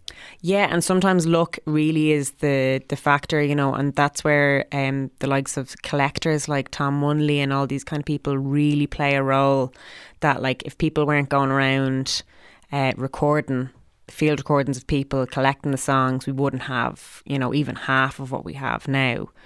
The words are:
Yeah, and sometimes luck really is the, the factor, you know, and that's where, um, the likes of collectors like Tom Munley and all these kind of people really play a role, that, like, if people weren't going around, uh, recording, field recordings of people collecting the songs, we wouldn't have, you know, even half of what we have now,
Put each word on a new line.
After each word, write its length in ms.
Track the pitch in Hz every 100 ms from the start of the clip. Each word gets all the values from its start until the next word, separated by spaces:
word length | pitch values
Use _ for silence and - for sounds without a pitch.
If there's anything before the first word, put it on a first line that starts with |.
| - - - -
Yeah, 280 | 170 196 196
and 140 | 170
sometimes 420 | - 185 190 185 160
luck 320 | 165 170 - -
really 460 | 151 151 160 156
is 200 | 151 139
the, 480 | - 147 135 131 131 -
the 80 | 147
factor, 460 | 147 143 - 156
you 120 | 147
know, 200 | 147 135
and 200 | - 143 139
that's 260 | 147 -
where, 440 | 156 147 143 139 -
um, 380 | 143 135 135 131 -
the 80 | 139
likes 300 | 139 135 -
of 180 | 127 -
collectors 680 | - 143 139 - 165 151 151
like 220 | 139 127
Tom 300 | - 143 143
Munley 380 | 143 151 151 143
and 140 | 139
all 140 | 139 135
these 180 | 139
kind 160 | - 151
of 60 | 147
people 320 | 147 147 135
really 480 | 135 143 147 147 143
play 280 | - 143 139
a 60 |
role, 500 | 135 135 139 135 131 - - - - -
that, 220 | 151 135
like, 200 | 131 131
if 140 | - -
people 280 | 156 156 151
weren't 220 | 147 139
going 200 | 139 135
around, 720 | 135 135 135 135 131 135 - - - - - -
uh, 220 | 143 135 -
recording, 760 | 131 - 147 151 147 131 127 - - _ -
field 320 | - 151 143
recordings 360 | - 143 139 127
of 100 | -
people 380 | 143 135 135
collecting 460 | 127 139 135 135 147
the 60 | 135
songs, 480 | - 135 131 131 139
we 60 |
wouldn't 320 | 135 139 -
have, 580 | - 127 - - - -
you 140 | - 139
know, 160 | 127
even 200 | 147 131 -
half 420 | - 131 135 139
of 100 | 131
what 120 | 131
we 100 | -
have 340 | 139 131 117 139
now, 400 | 135 131 113 - -